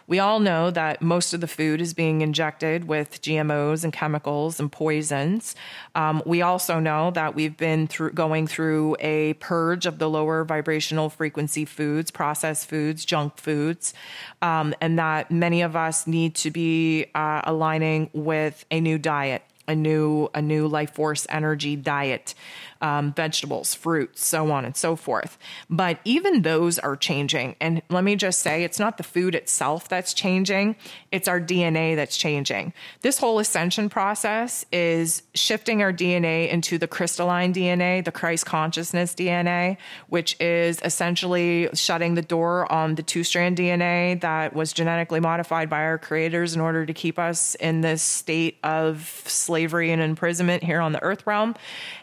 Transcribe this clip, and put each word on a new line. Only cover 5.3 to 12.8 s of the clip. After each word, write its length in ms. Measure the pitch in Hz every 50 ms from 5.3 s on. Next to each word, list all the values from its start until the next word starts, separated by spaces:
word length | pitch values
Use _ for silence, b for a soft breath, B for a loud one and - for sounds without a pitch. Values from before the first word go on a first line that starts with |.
| 196 226 - - - B B B B B B B B
Um, 260 | 160 156 156 156 156 -
we 180 | 160 170 175
also 360 | 175 175 180 185 - - 170 160
know 320 | 160 156 151 156 160 180
that 240 | 175 175 156 156 -
we've 220 | 151 156 156 156
been 320 | - 165 160 160 160 156 156
through, 240 | - - 160 156
going 340 | - 165 165 156 156 160 160
through 500 | 151 - - 165 156 156 156 156 156 151 -
a 320 | - 156 156 156 156 151 156
purge 500 | - - - 185 170 165 165 175 180 175
of 140 | 180 156 156
the 100 | 160 156
lower 360 | 156 151 156 156 160 160 160
vibrational 640 | 160 160 151 147 165 156 156 151 - 156 156 156 156
frequency 540 | - - 160 151 - 151 151 147 - 156 156
foods, 480 | 147 - - 156 147 147 156 165 -
processed 560 | - - 160 147 151 - - 160 156 147 - -
foods, 360 | 156 156